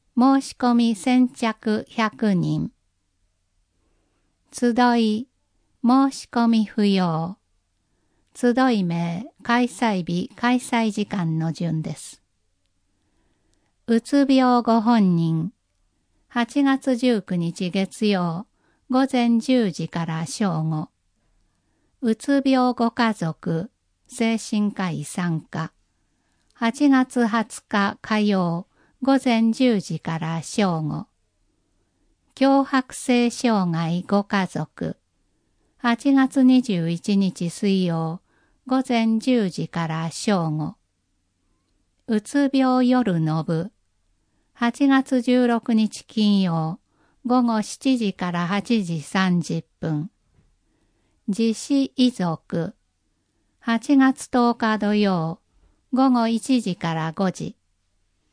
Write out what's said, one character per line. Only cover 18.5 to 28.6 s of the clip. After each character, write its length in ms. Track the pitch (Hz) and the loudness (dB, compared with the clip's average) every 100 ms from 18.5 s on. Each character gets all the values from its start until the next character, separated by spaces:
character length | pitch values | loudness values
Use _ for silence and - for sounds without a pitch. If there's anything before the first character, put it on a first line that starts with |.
| _ _ _ - | _ _ _ -2
午 160 | 254 269 | 0 2
前 280 | 254 240 233 | 2 2 2
十 300 | 220 254 214 | 2 2 0
時 200 | - 165 | -2 -6
か 160 | 175 165 | -6 -6
ら 200 | 160 165 | -6 -8
正 380 | - 185 160 | -2 -2 0
午。 260 | 160 156 160 _ _ _ _ _ _ _ _ _ _ _ | -2 -4 -6 _ _ _ _ _ _ _ _ _ _ _
う 140 | 240 220 | -4 -2
つ 260 | - 277 269 | 0 0 2
病 280 | 262 254 | 2 2
ご 180 | 247 233 | 0 -2
家 220 | - 233 | 0 -2
族、 560 | 214 165 156 - 165 196 - _ _ _ | 0 -4 -6 -4 -4 -6 -14 _ _ _
精 300 | - 226 226 | -4 -2 -2
神 340 | - 214 208 | -2 -2 -2
科 200 | 202 185 | -2 -6
医 120 | 147 | -6
参 380 | 147 - 180 160 | -8 -6 -4 -4
加。 320 | - 147 160 - _ _ _ _ _ _ _ | -6 -10 -10 -12 _ _ _ _ _ _ _
八 360 | _ 233 240 294 | _ -4 2 4
月 360 | 269 254 254 233 | 4 2 0 0
二 180 | 226 226 | 0 -4
十 160 | - - | -10 -4
日 300 | 208 202 - | -2 0 -4
火 180 | - 214 | -4 0
曜、 480 | 208 190 175 170 | 2 2 0 -2